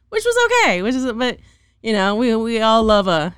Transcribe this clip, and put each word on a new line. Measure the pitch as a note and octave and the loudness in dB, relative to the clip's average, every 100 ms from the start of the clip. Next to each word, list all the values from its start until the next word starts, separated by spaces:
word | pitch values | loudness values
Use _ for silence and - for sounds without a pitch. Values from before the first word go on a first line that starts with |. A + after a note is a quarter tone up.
| _ | _
which | G#4+ | -4
was | A#4 A#4+ A#4+ | -2 0 2
okay. | B4 G4 F3+ | 2 2 0
Which | G3 | -2
is, | C4 B3+ | -2 -4
but, | A3+ B3 - _ _ _ _ | -4 -4 -6 _ _ _ _
you | A3 | -4
know, | G#3+ F#3+ | 0 0
we, | G#3 B3 A3+ | 0 0 0
we | A3+ A3+ | -2 0
all | A3 A3+ | 2 2
love | A3 G#3 F#3+ | 4 2 2
a | E3 D#3 | -2 -2